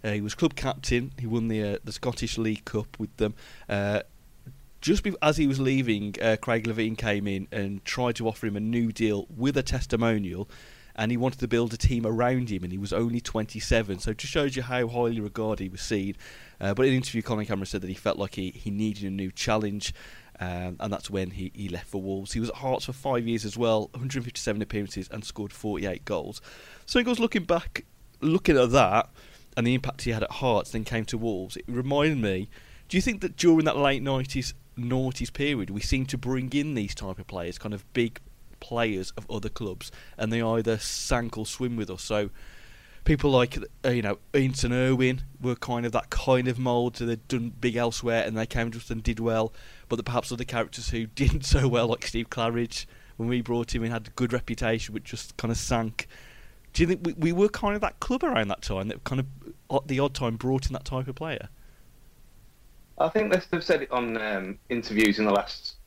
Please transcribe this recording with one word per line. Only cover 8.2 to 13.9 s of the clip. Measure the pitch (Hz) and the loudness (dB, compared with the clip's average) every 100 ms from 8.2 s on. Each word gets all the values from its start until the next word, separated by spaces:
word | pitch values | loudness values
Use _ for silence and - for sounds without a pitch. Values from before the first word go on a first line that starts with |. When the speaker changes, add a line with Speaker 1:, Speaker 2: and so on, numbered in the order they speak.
| 113 | -2
Speaker 1:
offer | 107 113 | -2 -2
him | 101 | 0
a | |
new | 107 120 113 | 0 2 0
deal | 104 110 101 98 - | 2 2 2 -2 -2
with | 131 139 | 0 0
a | |
testimonial, | 127 131 - 117 117 110 98 87 101 - - - - - | 0 -2 0 2 4 2 0 -4 -8 -10 -20 -20 -16 -2
and | 110 | 0
he | 120 | 2
wanted | 127 131 | 0 0
to | 117 | 0
build | 120 117 | 2 2
a | 113 | 2
team | - 120 113 | 2 2 0
around | 113 120 127 123 | 2 2 2 0
him, | 98 | -4
and | 87 | -4
he | 92 | -6
was | 98 | -2
only | 92 117 117 | 0 0 -2
twenty-seven, | - 113 107 110 - 117 104 | -2 -4 -4 -6 2 2 2